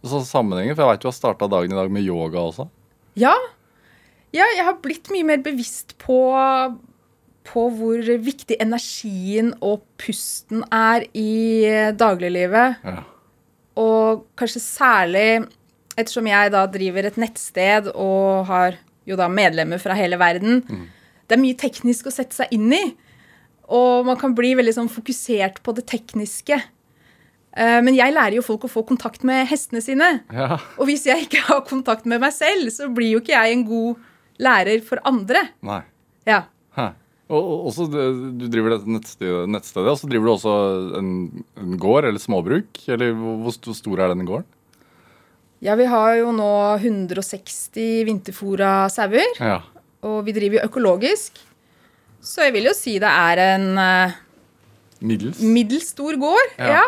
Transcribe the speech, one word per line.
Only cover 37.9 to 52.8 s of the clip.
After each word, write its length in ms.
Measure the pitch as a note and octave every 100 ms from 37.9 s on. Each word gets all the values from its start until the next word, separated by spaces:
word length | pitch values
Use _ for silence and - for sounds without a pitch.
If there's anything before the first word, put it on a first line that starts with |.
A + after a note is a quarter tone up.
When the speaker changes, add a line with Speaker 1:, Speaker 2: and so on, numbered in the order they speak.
| D3 C3 B2+ C3
Speaker 1:
du 140 | B2 B2
driver 240 | A#2 A2
dette 160 | A2+ G2+
nettstedet, 520 | A2+ A2 - F#2+ F2+ F2+
nettstedet, 440 | G#2 - - G2
og 60 | C#3+
så 80 | D3
driver 160 | A#2+ A2
du 60 |
også 220 | G#2+ A2 G#2 G2 F#2+ F#2
en, 160 | - F#2+ F#2 F2 - -
en 220 | - F#2 F2+
gård 320 | F#2+ C3 C#3+
eller 100 | G#2+
småbruk, 640 | - G2 E2+ D3+ G#3 - -
eller 260 | A#2+ A#2+
hvor, 220 | A2+ A2+ A2
hvor 160 | A#2
st-, 200 | A2+ - A2
stor 240 | - F#2
er 80 | F#2
denne 160 | F2+ F2+
gården? 220 | A2 G3 _ _ _ _ _ _ _ _ _ _ _
Speaker 2:
Ja, 140 | F#3+ G#3+
vi 80 | B3
har 280 | A#3+ A3 A#3
jo 140 | A#3
nå 160 | A3+ G#3 G#3 G3+ G#3
hundre 420 | A3+ G#3 F3+ F3+
og 60 | F#3+
seksti 560 | G3 - - - - A3+ A3+
vinterfôra 680 | A3 G#3 F#3+ F#3+ G3+ G3 G3 G3 F#3+
sauer, 400 | - G3+ A3+ G#4+
Speaker 1:
Ja. 240 | A#4+ A#2 F#2 - - _ _
Speaker 2:
og 260 | G#3 G#3+
vi 80 | G#3
driver 240 | G#3+ G3+ G#3+
jo 60 | A3
økologisk. 680 | - A3 F#3 B3+ G#4 - - _ _ _ _ _ _ _ _
Så 220 | - - D4
jeg 80 | A3+
vil 100 | A#3
jo 80 |
si 220 | G#4